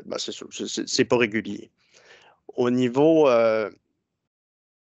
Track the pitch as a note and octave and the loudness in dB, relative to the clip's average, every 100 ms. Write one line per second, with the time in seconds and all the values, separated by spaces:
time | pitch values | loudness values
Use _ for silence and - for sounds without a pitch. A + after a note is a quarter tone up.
0 | - - - G#2 - - A2 - - - | -10 -10 -10 -12 -14 -12 -10 -8 -6 -2
1 | A#2 B2 A#2 A2 G2+ G2+ - _ _ _ | 2 2 0 -2 -8 -12 -16 _ _ _
2 | _ - _ _ _ - B2 B2 B2+ B2 | _ -20 _ _ _ -2 0 2 0 2
3 | D#3 D#3+ D3 A#2+ A2+ A2 G2+ - _ _ | 4 4 4 4 4 2 -2 -8 _ _
4 | _ _ _ _ _ _ _ _ _ | _ _ _ _ _ _ _ _ _